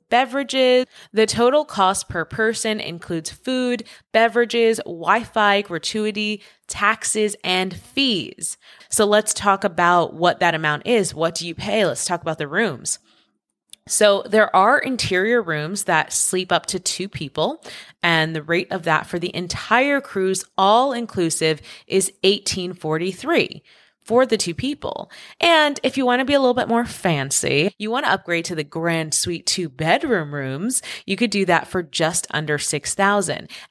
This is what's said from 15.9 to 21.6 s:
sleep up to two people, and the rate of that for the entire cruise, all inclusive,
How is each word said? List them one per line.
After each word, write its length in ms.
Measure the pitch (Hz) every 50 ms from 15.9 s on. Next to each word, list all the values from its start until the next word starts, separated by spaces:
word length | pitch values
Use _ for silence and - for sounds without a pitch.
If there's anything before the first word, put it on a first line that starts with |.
| 175 156 151 - -
sleep 400 | - - - - 185 185 180 180
up 140 | 165 -
to 120 | - - 185
two 300 | - - - - 185 196
people, 520 | - - 165 135 - 151 160 220 302 - - - - - - - - -
and 320 | - 175 165 160 156 160 165
the 80 | 160
rate 300 | 147 156 170 175 - -
of 120 | - 185 165
that 240 | 170 156 151 -
for 120 | - - 175
the 160 | 165 180 -
entire 640 | 160 185 175 - - - - 220 240 269 285 285 277
cruise, 460 | 277 - - 196 190 190 190 185 - _ -
all 360 | - 190 196 214 233 262 285 254
inclusive, 680 | 233 233 214 - 196 175 165 156 - 160 160 156 151